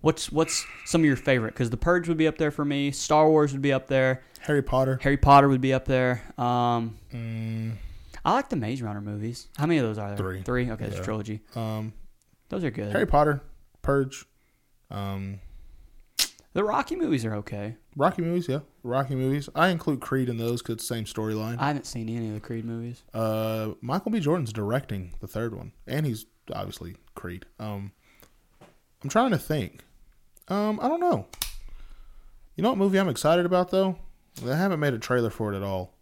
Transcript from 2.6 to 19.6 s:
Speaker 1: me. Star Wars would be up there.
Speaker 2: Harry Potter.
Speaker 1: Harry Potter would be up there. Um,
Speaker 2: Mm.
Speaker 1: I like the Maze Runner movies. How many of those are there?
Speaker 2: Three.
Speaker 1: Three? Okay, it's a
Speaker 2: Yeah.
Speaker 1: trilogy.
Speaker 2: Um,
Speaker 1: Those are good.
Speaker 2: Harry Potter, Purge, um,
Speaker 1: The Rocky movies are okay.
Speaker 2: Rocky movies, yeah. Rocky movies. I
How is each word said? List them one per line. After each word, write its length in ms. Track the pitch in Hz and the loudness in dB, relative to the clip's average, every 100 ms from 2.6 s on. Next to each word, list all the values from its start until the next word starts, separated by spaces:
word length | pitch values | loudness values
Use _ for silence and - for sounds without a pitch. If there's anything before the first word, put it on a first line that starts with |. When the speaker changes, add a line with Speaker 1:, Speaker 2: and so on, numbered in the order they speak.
Speaker 1:
me. 280 | 143 139 143 | -2 0 -2
Star 380 | 143 - 151 156 | -2 2 6 8
Wars 220 | 156 147 | 8 6
would 100 | 135 | 2
be 120 | 139 | 2
up 140 | 135 131 | 2 2
there. 360 | 135 131 131 - - | 4 4 2 -4 -14
Speaker 2:
Harry 200 | - 147 | 0 2
Potter. 360 | 135 131 131 131 | 4 2 2 2
Speaker 1:
Harry 160 | 139 139 | 2 4
Potter 320 | - 143 139 | 10 10 10
would 100 | 135 | 6
be 140 | 131 | 4
up 100 | 131 131 | 0 2
there. 380 | 131 127 123 - - | 2 4 0 -4 -4
Um, 600 | 120 123 120 120 113 110 - | 0 2 2 2 -2 -8 -14
Speaker 2:
Mm. 600 | 120 113 113 113 113 110 110 - - - - | -10 -8 -6 -6 -4 -6 -6 -10 -14 -16 -6
Speaker 1:
I 80 | - | 0
like 140 | 226 277 | 0 0
the 80 | 160 | -2
Maze 260 | 110 131 | -2 -4
Runner 200 | 113 101 | -4 -6
movies. 460 | 101 104 107 123 - - | -6 -6 -6 -8 -14 -4
How 80 | 147 | 2
many 120 | 165 | 2
of 60 | 117 | 2
those 120 | 107 | -2
are 100 | 101 | -6
there? 80 | 101 | -4
Speaker 2:
Three. 240 | 95 95 | -4 -4
Speaker 1:
Three? 300 | 92 123 123 | -2 0 0
Okay, 140 | 110 110 | -2 -4
it's 100 | 98 | -4
a 20 | |
Speaker 2:
Yeah. 40 | |
Speaker 1:
trilogy. 380 | 92 110 104 107 - - | -4 -4 -4 -8 -8 -6
Speaker 2:
Um, 360 | 113 110 110 - - - _ _ _ | -4 -4 -6 -10 -18 -20 _ _ _
Speaker 1:
Those 160 | - | -4
are 80 | 165 | -4
good. 220 | 113 104 | -4 -2
Speaker 2:
Harry 120 | 113 - | 0 4
Potter, 340 | 147 147 139 - - - _ | 4 4 2 -4 -20 -20 _
Purge, 440 | - 139 135 - - _ _ _ _ _ _ | 0 0 0 -6 -20 _ _ _ _ _ _
um, 500 | 98 98 98 98 98 - - - - - - - - - - _ | -8 -6 -6 -8 -10 -14 -18 -20 -20 -20 -20 -18 -4 -4 -4 _
Speaker 1:
The 100 | - | -4
Rocky 320 | 208 220 269 370 | -2 -2 -4 -4
movies 300 | 320 143 113 | -2 -2 -2
are 100 | 107 | -6
okay. 400 | 101 101 101 113 _ 147 | -8 -10 -10 -12 _ -2
Speaker 2:
Rocky 260 | 151 - | 0 0
movies, 260 | 170 175 170 | -2 -2 -2
yeah. 120 | 135 - _ | -4 -6 _
Rocky 320 | 123 127 135 135 | -4 -2 -2 -2
movies. 340 | 131 143 139 | 0 -2 -4
I 140 | - | 2